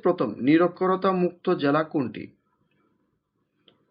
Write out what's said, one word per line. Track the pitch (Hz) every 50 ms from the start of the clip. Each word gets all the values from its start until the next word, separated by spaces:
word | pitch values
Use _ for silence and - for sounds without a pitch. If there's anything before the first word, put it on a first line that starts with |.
| -
প্রথম | 180 175 - 156 117 101 - 113 131
নিরক্ষরতা | 151 165 175 175 175 - 185 185 185 185 185 196 190 185 180
মুক্ত | 175 - - - 190 180 151 143
জেলা | 139 139 156 160
কোনটি? | 156 - 160 131 117 107 - - - - _ _ _ _ _ _ _ _ _ _ _ _ _ _ _ _ _ _ _ _ _ _ _ _ _ _ _ _ _ _ _